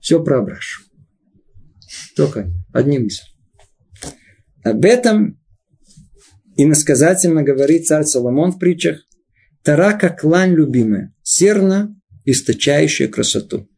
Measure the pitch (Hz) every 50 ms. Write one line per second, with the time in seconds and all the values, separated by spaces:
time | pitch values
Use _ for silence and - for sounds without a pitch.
0 | _ - 160 165 160 - 143 127 107 92 - - - - - - _ _ _ _
1 | - _ _ _ _ _ _ _ _ _ _ - - - _ _ _ _ - -
2 | - - _ - 151 147 - 113 98 87 87 87 - _ _ - 127 139 143 135
3 | 117 104 - - - - _ _ _ _ _ _ - _ _ _ _ _ - -
4 | - - - _ _ _ _ _ _ _ _ _ _ - 226 220 - 196 247 247
5 | 240 233 214 214 214 - - _ _ _ _ _ _ _ _ _ _ _ _ -
6 | - _ _ _ _ _ _ _ _ _ _ - 143 151 156 147 - - 143 123
7 | 143 165 185 180 - 175 165 160 147 139 139 131 139 139 160 165 165 - 160 151
8 | 151 151 - 127 120 120 123 139 170 180 180 180 180 175 180 165 - 170 156 156
9 | _ _ _ _ _ _ _ _ _ _ _ _ _ - 147 147 180 202 214 208
10 | - 175 170 - - 151 165 175 185 185 180 160 156 135 123 127 113 110 104 95
11 | - - _ _ _ - - - 170 202 208 208 190 190 190 196 208 208 214 _
12 | _ _ - - _ - 131 - - - 117 104 - 139 143 147 156 151 - -
13 | 139 123 - - 113 - - - - - - 104 101 _ _